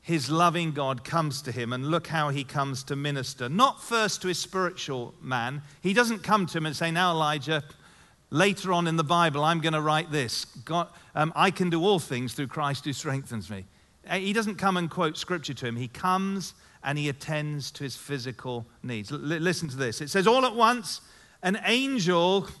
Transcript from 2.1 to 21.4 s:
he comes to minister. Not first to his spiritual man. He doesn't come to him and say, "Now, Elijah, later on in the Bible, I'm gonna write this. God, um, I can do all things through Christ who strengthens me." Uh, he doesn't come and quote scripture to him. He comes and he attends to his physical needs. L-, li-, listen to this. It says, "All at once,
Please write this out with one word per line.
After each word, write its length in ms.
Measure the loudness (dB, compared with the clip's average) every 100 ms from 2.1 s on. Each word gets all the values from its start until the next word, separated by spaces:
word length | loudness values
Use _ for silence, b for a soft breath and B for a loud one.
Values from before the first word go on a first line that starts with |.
| -2 0
he 140 | -2
comes 400 | -4 -2 -2 -4
to 120 | -6 -4
minister. 540 | -2 -4 -6 -6 -4
Not 320 | 4 4 2
first 400 | -2 2 2 0
to 60 | -2
his 100 | -2
spiritual 800 | -4 -2 -2 -4 -6 -6 -6 -10
man. 440 | -4 -2 -2 -6 -12 B
He 120 | 2
doesn't 260 | 4 2 0
come 260 | 2 2 4
to 120 | -2
him 80 | -2
and 80 | -2
say, 160 | 0
"Now, 200 | 2 2
Elijah, 520 | 2 0 0 -2 -2 -2 -20 B B B B _
later 420 | 2 2 2 0
on 140 | 2 2
in 120 | 2
the 60 |
Bible, 400 | 4 4 4 4
I'm 180 | 2 2
gonna 200 | 2 0
write 300 | 2 0 0
this. 340 | -2 -2 -4 -8
God, 440 | -14 -4 -2 -2 B B 0
um, 180 | 0 4
I 140 | 4
can 220 | 4 0
do 120 | 4
all 140 | 4 4
things 360 | 2 -4 -4
through 140 | -4 -6
Christ 380 | -2 -2 -2 -4
who 80 |
strengthens 560 | -6 -4 -4 -4 -10 -8
me." 160 | -12 -12 b b b -6
Uh, 100 | -2
he 140 | 0
doesn't 260 | 0 0 0
come 200 | 2 2
and 140 | 0
quote 260 | 0 -2 -2
scripture 380 | -4 -4 -4 -6
to 100 | -6
him. 100 | -6
He 120 | -8
comes 640 | -4 0 0 0 -4 -8 -14 b b
and 160 | -4 -2
he 100 | -2
attends 600 | -4 -4 -4 -4 -6 -8
to 120 | -8
his 120 | -10 -10
physical 720 | -8 -6 -6 -8 -8 -8 -8 b
needs. 280 | -8 -8 -6
L-, 60 | -6
li-, 220 | -4 0
listen 300 | 0 0 -4
to 60 | -4
this. 260 | -4 -4
It 100 | -2
says, 160 | 4 6
"All 180 | 6 4
at 80 |
once, 480 | 6 4 4 -4 -12 B B B B